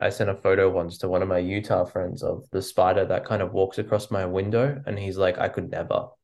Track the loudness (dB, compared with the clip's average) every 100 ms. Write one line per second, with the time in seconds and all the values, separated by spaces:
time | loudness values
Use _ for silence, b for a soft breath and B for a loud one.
0 | -2 0 -2 0 2 4 4 2 -2 -4
1 | -2 0 2 0 0 -2 0 0 0 -2
2 | -6 -4 -4 -6 -6 -6 -2 2 4 4
3 | 2 0 -2 -2 -2 0 0 0 -2 -2
4 | -2 -4 -2 -2 0 2 2 -2 -6 -6
5 | -4 0 2 2 0 -2 -6 -4 -2 -2
6 | -2 -10